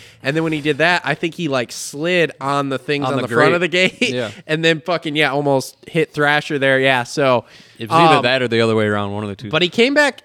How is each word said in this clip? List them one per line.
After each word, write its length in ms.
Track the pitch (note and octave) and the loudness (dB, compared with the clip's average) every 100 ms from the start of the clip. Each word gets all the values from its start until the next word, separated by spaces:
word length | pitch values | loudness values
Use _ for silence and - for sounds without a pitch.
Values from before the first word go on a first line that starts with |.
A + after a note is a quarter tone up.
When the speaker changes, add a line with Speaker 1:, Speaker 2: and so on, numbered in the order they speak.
| - - | -14 -10
Speaker 1:
and 140 | C3 D3+ | -4 -2
then 80 | |
when 100 | D#3+ | -2
he 80 | D#3 | -2
did 160 | D3 C#3 | -2 0
that, 240 | E3 F3 | 2 2
I 120 | C#3+ D3+ | 0 -4
think 180 | E3+ | -4
he, 140 | D#3 E3 | -4 -2
like, 240 | C3 A#2 | -2 -4
slid 600 | - - C#3+ D#3+ F3+ D#3 - | -8 -12 -6 0 0 0 -2
on 300 | C3+ C#3+ C#3 | -4 -2 -2
the 80 | C3 | -4
things 280 | - C#3+ C3+ | -4 -4 -2
Speaker 2:
On 100 | C3+ | -2
Speaker 1:
on 60 | |
Speaker 2:
the 60 | B2 | 0
Speaker 1:
the 60 | |
front 220 | A#2+ D3+ F3 | 2 2 2
of 40 | |
the 80 | F3 | 0
Speaker 2:
grate. 320 | F3+ F#3 - | 0 0 0
Speaker 1:
gate, 140 | B3 | -2
Speaker 2:
Yeah. 160 | B2+ A2 G#2 | -2 -6 -8
Speaker 1:
<laughs> 80 | - | -6
and 160 | D#3 | 0
then 180 | E3 D#3+ | 0 0
fucking, 340 | D#3+ E3 E3 D3 | -2 -4 -4 -2
yeah, 160 | D3 | -2
almost 460 | C#3 C#3+ C3+ - - - | 0 0 0 -2 -12 -6
hit 240 | E3 D#3 | -4 -2
Thrasher 460 | - D3 D3 - D3 | 0 0 0 -2 -2
there, 200 | C3+ C3+ | 2 2
yeah, 240 | C3+ B2+ | 2 2
so, 420 | A#2+ - C#3 B2 - - - - | -2 0 2 2 -2 -16 -20 -14
Speaker 2:
It 100 | A2+ | 0
was 100 | E3 | 4
either 180 | E3+ D3 | 6 6
Speaker 1:
um, 60 | |
Speaker 2:
that 180 | B2 C3 | 4 0
or 40 | B2 | 2
the 140 | A2+ | 2
other 140 | A2+ A2 | 2 2
way 100 | G#2+ | 0
around, 260 | G#2 G2+ | 0 -4
one 120 | G2+ | -6
of 60 | G#2+ | -8
the 40 | G2 | -10
two. 140 | G#2 | -4
Speaker 1:
but 140 | D#3 | -2
he 40 | F3+ | 0
came 260 | G3+ A#3+ C#4+ | 2 2 2
back, 260 | C#4+ - | 0 -2